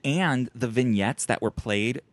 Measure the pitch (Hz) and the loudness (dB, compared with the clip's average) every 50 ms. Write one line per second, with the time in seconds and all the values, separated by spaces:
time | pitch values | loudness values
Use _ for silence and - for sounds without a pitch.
0 | - 139 143 175 190 160 135 127 123 117 - 123 127 117 110 123 127 123 107 101 | -2 -2 0 2 2 2 2 0 -2 -4 -4 -4 -4 -2 2 2 2 4 4 2
1 | 98 110 139 - - - 123 - - 110 - - - 113 104 101 107 117 127 - | 2 0 0 -2 -2 -2 -2 0 -2 -4 -4 -4 -4 -2 0 0 0 0 -2 -4
2 | - _ | -8 _